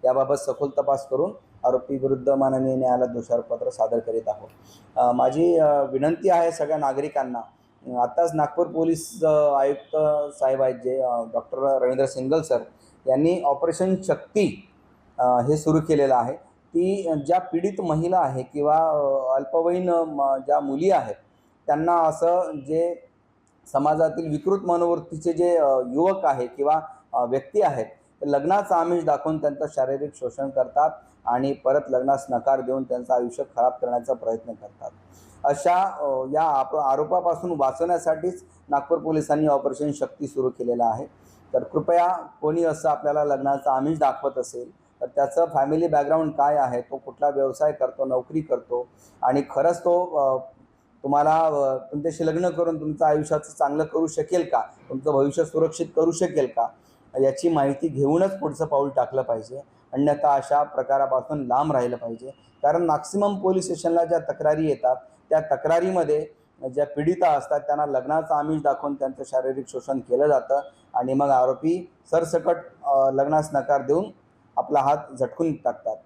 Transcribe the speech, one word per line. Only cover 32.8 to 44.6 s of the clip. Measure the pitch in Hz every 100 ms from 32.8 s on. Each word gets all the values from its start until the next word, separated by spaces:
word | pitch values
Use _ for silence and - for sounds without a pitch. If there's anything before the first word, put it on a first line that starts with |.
त्यांचं | 127 123 123
आयुष्य | 127 123 120
खराब | 139 - 123 120
करण्याचा | 123 120 120
प्रयत्न | 123 113 113 117
करतात. | 110 104 - - - - - - -
अशा, | 143 147 180 180 190 156
अ, | 147 131 131
या | 151
आप-, | 160 139 131 156
आरोपापासून | 139 139 151 180 175 165 180 160
वाचवण्यासाठीच | 135 131 170 170 170 156 175 180 - _ _
नागपूर | 143 143 165
पोलिसांनी | 156 160 147 147 156
ऑपरेशन | 139 139 131 147
शक्ती | 139 131 - 139
सुरू | 135 127
केलेलं | 123 120 120 117
आहे. | 113 151 _ - - -
तर | 127
कृपया | - 156 - 175 175 175 - -
कोणी | 151 165
असं | 165 156 160
आपल्याला | 147 147 147
लग्नाचं | 147 135 139 139 143
आमिष | 131 139 160
दाखवत | 143 127 139 131
असेल | 123 123